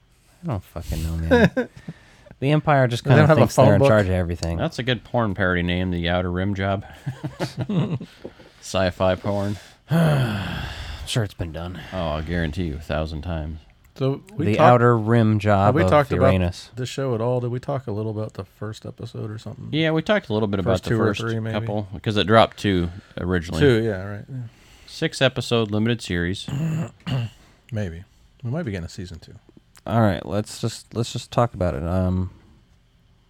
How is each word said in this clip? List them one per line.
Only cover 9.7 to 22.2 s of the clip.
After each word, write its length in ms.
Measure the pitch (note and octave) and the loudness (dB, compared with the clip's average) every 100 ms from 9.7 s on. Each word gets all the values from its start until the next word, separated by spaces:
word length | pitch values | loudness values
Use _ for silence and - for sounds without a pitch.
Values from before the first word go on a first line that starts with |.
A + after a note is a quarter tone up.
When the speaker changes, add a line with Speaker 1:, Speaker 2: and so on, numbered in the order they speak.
| - | -20
Speaker 1:
<sighs> 140 | _ | _
I'm 720 | D#3+ D#3+ D3 B2 G#2 F2+ E2+ - - - - - | 2 2 2 0 -2 -6 -8 -10 -10 -12 -12 -6
sure 180 | B2+ | -2
it's 100 | G#2 | -2
been 180 | - E2+ | -4 -8
done. 280 | D#2 F2 F#2 - | -6 -10 -10 -10
Speaker 3:
Oh, 40 | F#2 | -4
I'll 240 | E2 D2+ | -2 -4
guarantee 420 | D#2+ F2 D#2+ E2 | -2 -2 -2 -2
you 120 | E2+ C#2+ | -6 -6
a 40 | |
thousand 420 | - D2 D#2 D#2 | -4 -4 -4 -6
times. 380 | D2+ E2 D#2 D#2+ - _ _ - | -6 -6 -6 -10 -16 _ _ -4
Speaker 2:
So 260 | C3+ C#3 - - | -4 -4 -8 -4
we 80 | - | -2
Speaker 1:
The 80 | G#2+ | 6
Speaker 2:
talked 40 | D#3 | 8
Speaker 1:
Outer 220 | B2 A#2+ A#2 | 8 6 4
Rim 420 | G#2+ A#2 A2 G#2+ | 4 4 4 2
Job 260 | G#2 G2+ G2+ | 2 4 4
Speaker 2:
have 80 | |
we 80 | C#3 | 4
Speaker 1:
of 80 | E3+ | 4
Speaker 2:
talked 220 | D3+ C#3 | 4 4
Speaker 1:
Uranus. 540 | - F#2+ F#2 F2+ - - | 2 4 4 2 -2 -14
Speaker 2:
about 100 | A#2+ | -10
the 100 | B2 | -8
show 280 | - C3+ A2+ | -4 -2 0
at 40 | |
all? 200 | A#2+ B2+ | 0 0
Did 100 | A#2+ | -2
we 80 | B2 | -6
talk 300 | - C#3 B2 | -4 -6 -4
a 40 | |
little 200 | G2+ A2 | -6 -4
about 220 | G#2+ A2 | -4 -8
the 100 | - | -10
first 420 | F#2+ _ G#2+ A2 A2 | -14 _ -12 -12 -14
episode 420 | - A#2 A#2+ A2+ | -14 -14 -10 -10
or 80 | A2 | -10
something? 300 | G#2+ G#2+ A2+ | -12 -14 -6
Speaker 3:
Yeah, 180 | C#3+ D#3+ | 0 2
we 120 | D#3+ | 0
talked 260 | D#3+ G#3 - | 2 0 2
a 40 | |
little 140 | G#2+ A2 | -2 0
bit 120 | G2 | 0
Speaker 2:
First 40 | F#2 | 2
Speaker 3:
about 160 | F#2 | 0
the 40 | - | 0
Speaker 2:
two 100 | A2+ | 2
or 40 | A2+ | 2
Speaker 3:
first 120 | G2+ | 0
Speaker 2:
three, 200 | A2+ A2+ | -4 -4
maybe? 180 | A2 A2 | -4 -4
Speaker 3:
couple, 300 | A2+ G#2 G#2 F#2+ | -4 -4 -6 -6
'cause 140 | - | -2
it 120 | G#2 | 0